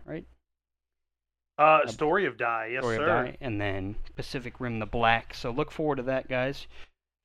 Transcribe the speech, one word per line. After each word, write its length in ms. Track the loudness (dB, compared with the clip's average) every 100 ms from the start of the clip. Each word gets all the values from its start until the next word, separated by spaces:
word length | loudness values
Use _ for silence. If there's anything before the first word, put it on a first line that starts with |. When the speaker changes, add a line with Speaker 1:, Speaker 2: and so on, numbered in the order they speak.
Speaker 1:
right? 220 | -12 -12 -12 _ _ _ _ _ _ _ _ _ _ _ _ 4
Speaker 2:
Uh, 240 | 8 8
Speaker 1:
Uh, 40 | 4
Speaker 2:
Story 380 | 0 2 2 0
of 100 | 0
Dai, 300 | -2 -2 -2
yes, 80 | -2
Speaker 1:
Story 140 | 0 2
of 40 |
Speaker 2:
sir. 20 | 2 2 0
Speaker 1:
Dai, 120 | -6
and 220 | -6 -2
then 340 | -2 -2 -4 -6 -6 -8
Pacific 440 | -8 -8 -10 -8
Rim: 200 | -6 -4
The 80 | -4
Black. 460 | 2 4 4 0 -8
So 160 | -4
look 200 | -2 -2
forward 260 | -2 0 0
to 60 |
that, 240 | 0 -2 -2
guys. 400 | -2 -2 -4 -10 -14
If 60 | -16 _ _ _